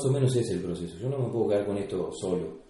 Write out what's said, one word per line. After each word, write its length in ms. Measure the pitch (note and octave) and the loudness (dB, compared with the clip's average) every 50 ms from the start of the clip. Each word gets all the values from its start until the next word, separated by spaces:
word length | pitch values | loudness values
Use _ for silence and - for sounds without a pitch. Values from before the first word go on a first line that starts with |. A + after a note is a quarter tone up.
| - | 2
o 60 | C3 | 2
menos 240 | C#3 C#3 C3 C3 B2 | 4 4 4 4 4
ese 200 | A#2+ G#2+ - F2+ | 4 2 2 0
el 60 | F2 | -2
proceso, 360 | F2+ F2 E2+ E2+ E2+ E2+ E2+ | -2 -2 -4 -4 -6 -8 -8
yo 120 | F2+ A2+ C3 | -6 -4 -4
no 100 | C#3+ C3 | -2 -2
me 100 | A#2+ G#2+ | -2 -2
puedo 200 | G#2+ A#2 G#2 G2+ | 0 0 2 4
quedar 160 | G2+ G2+ G2+ | 2 2 2
con 120 | G#2 G2 | 0 -2
esto 320 | G2+ G2 - G2 F2+ E2 - - | -2 -2 -2 -2 -2 -2 -4 -4
solo. 460 | - G2+ F#2 F2+ F2 D#2+ - - - - | -4 -2 0 0 0 -2 -4 -8 -12 -18